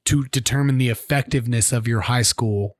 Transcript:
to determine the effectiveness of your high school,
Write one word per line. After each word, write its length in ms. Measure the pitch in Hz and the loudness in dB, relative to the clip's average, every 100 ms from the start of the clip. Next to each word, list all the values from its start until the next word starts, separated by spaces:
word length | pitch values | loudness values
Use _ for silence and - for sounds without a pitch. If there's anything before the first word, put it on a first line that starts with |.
| - | 0
to 200 | 147 131 | 0 0
determine 520 | 135 117 135 139 131 | -4 -2 0 2 2
the 120 | 127 | 2
effectiveness 800 | 113 - 139 - 139 117 117 117 | -2 -2 -2 0 -2 0 0 0
of 140 | 123 113 | 0 0
your 140 | 117 | 0
high 200 | - 123 | 0 0
school, 560 | 110 - 117 101 101 - | 0 0 -2 0 -2 -8